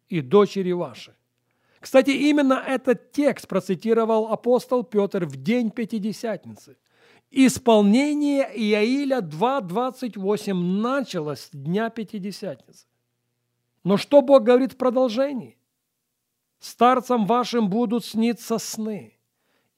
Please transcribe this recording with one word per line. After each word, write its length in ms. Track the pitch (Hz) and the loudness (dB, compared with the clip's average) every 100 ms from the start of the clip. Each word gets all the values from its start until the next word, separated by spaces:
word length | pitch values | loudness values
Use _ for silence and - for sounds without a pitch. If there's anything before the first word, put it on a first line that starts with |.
| - | -8
и 120 | 170 | -6
дочери 520 | 127 202 202 196 180 | 4 4 4 0 -4
ваши». 400 | 175 147 107 - _ _ _ _ _ _ _ | -4 -6 -12 -20 _ _ _ _ _ _ _
Кстати, 320 | - 262 277 | 2 4 4
именно 440 | 262 294 294 269 | 2 2 4 2
этот 580 | 262 - 262 262 240 _ | 0 -2 -4 0 -2 _
текст 340 | - 285 - - | 0 0 0 -4
процитировал 840 | 190 - 180 220 226 220 220 220 | -6 -4 -4 0 0 2 0 0
апостол 500 | 208 240 247 - 247 | -2 0 0 2 -4
Пётр 440 | - 208 196 202 160 | 0 -2 0 -2 -6
в 100 | 135 | -6
день 340 | 139 247 220 | -2 0 -2
Пятидесятницы. 1080 | - 208 226 214 - 226 190 113 107 - _ _ _ _ _ _ | -4 -6 -6 -6 -6 -8 -8 -12 -20 -20 _ _ _ _ _ _
Исполнение 1200 | 269 262 - 233 214 202 240 294 294 285 277 254 | 2 2 4 4 6 6 4 2 0 0 0 -2
Иаиля 640 | 214 214 214 226 277 277 262 | -4 -2 0 0 0 -2 -4
два 400 | 165 156 240 277 | -4 -2 -2 -2
двадцать 560 | 180 202 254 247 240 196 | -4 -4 -4 -6 -10 -6
восемь 400 | 190 208 202 180 | -4 -4 -2 -4
началось 840 | 175 196 240 277 240 175 151 135 | -2 -2 -2 -4 -4 -6 -6 -8
с 80 | - | -12
дня 380 | 143 139 196 226 | -12 -4 -4 -4
Пятидесятницы. 960 | 226 190 208 202 175 190 135 _ _ _ _ _ _ _ _ _ _ _ _ | -6 -10 -10 -12 -10 -12 -12 _ _ _ _ _ _ _ _ _ _ _ _
Но 140 | 175 196 | -2 0
что 220 | - 285 | 4 4
Бог 220 | 269 269 | 6 4
говорит 300 | 214 247 262 | 6 2 2
в 40 | - | -2
продолжении? 840 | 254 247 262 220 277 254 123 _ _ _ _ _ _ _ _ _ _ _ | -2 0 0 -2 -4 -6 -12 _ _ _ _ _ _ _ _ _ _ _
«Старцам 680 | - - 240 254 - 247 190 | -12 2 4 4 0 -2 2
вашим 420 | 240 233 233 202 | 0 0 0 0
будут 360 | 220 233 233 | 0 -2 -2
сниться 540 | - 214 233 233 - 226 | -4 -2 -2 -2 -6 -6
сны, 600 | - 220 220 202 117 _ _ _ _ _ _ | -6 -8 -8 -10 -14 _ _ _ _ _ _